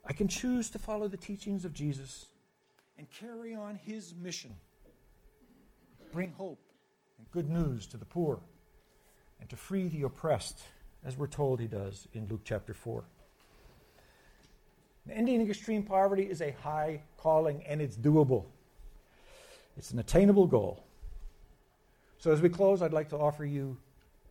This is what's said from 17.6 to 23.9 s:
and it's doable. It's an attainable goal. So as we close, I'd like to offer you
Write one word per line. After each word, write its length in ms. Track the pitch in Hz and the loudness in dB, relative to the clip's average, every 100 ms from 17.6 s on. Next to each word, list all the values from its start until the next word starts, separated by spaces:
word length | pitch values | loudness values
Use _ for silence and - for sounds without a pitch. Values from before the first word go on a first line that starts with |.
| - | -4
and 140 | 151 | -4
it's 160 | 143 104 | -4 2
doable. 480 | 131 156 139 123 - - _ _ - - _ _ - - - - _ - | 6 8 8 4 0 -18 _ _ -20 -20 _ _ -20 -20 -20 -20 _ -18
It's 120 | - | -8
an 100 | 127 | -6
attainable 460 | 110 165 202 202 180 | 4 8 8 8 8
goal. 380 | 127 95 - - - - - - - - - _ _ _ _ _ _ | 6 2 -6 -16 -16 -14 -12 -14 -16 -20 -20 _ _ _ _ _ _
So 120 | 165 | 2
as 120 | 156 | 6
we 80 | 170 | 4
close, 320 | 175 196 196 | 6 4 6
I'd 100 | 165 | 4
like 160 | 156 151 | 0 -2
to 80 | 147 | 0
offer 300 | 147 147 147 | 0 0 -4
you 320 | 143 139 131 - | -4 -4 -8 -16